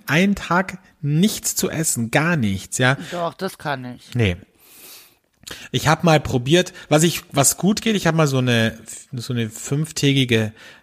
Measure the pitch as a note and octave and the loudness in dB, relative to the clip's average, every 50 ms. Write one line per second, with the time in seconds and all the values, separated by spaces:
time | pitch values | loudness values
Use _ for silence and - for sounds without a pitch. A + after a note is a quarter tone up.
0 | - - C3+ D#3+ F#3 G3+ G3+ - - - E3+ F3+ F#3+ F#3 - - _ _ _ _ | -4 0 2 2 4 2 2 0 -2 0 0 0 0 -2 -6 -16 _ _ _ _
1 | - C#3+ D3 D#3 F#3 A3 - - - - - - - F#3+ - D3 E3 - - B2 | -4 0 2 4 2 2 0 -2 -6 -6 -4 -2 -4 -4 -2 -2 -4 -2 -2 -4
2 | A2+ A2 - D3 D3+ E3+ F3 D#3 A2+ G#2 F#2+ F#2+ - - - - C3 B2+ C3+ E3+ | -4 0 0 0 2 2 0 2 0 0 -2 -2 -6 -8 -4 0 2 2 0 0
3 | F#3 D3+ - F3 E3+ E3 - - F#3 F#3+ - - - D#3 C#3+ C3 B2+ B2 B2 - | -4 -8 -6 -6 -6 -6 -6 -6 -8 -8 -8 -8 -6 -6 -6 -6 -8 -12 -14 -16
4 | - - - B2 A2+ G2 F2 F2+ - _ _ _ _ - - - - - - - | -14 -6 -2 0 0 0 0 -2 -8 _ _ _ _ -20 -20 -20 -20 -20 -20 -20
5 | - - _ _ _ _ _ _ - - - - - - - B2+ - C#3 D#3+ D#3+ | -20 -20 _ _ _ _ _ _ -20 -18 -18 -18 -14 -6 -6 -2 2 2 0 2
6 | - E3+ D#3 D3+ - - - B2+ A#2+ C3+ D#3+ F3+ F3+ - - - - - D3 D3+ | 4 4 4 4 2 0 -4 -2 0 2 2 2 2 0 -6 -12 -4 0 2 4
7 | D#3+ F3 D#3 - - - - D3+ C3+ - - - - F#3 G#3+ - - A3+ A3 F#3+ | 4 2 0 -2 -8 -6 0 0 2 2 2 2 2 0 0 2 0 -2 0 0
8 | - E3+ D#3+ D#3+ D#3+ C#3+ C3+ C3 B2+ B2 A#2+ A2+ A2+ A2+ A2 - - - - - | 0 0 2 2 2 2 2 0 2 2 2 2 2 2 -2 -4 -14 -16 -18 -18
9 | - - - B2+ A2+ - B2 A#2+ A#2 G#2+ - - - - C#3+ C#3+ D#3 - - - | -16 -12 -12 -10 -8 -4 -4 -4 -4 -4 -6 -10 -6 -4 -2 -2 -2 -4 -4 0
10 | - C#3+ C#3 C#3 C3 A#2+ A#2+ A2 A2 G#2+ G#2+ - - - - - | 2 2 4 4 2 4 2 2 2 0 -4 -10 -20 -20 -20 -20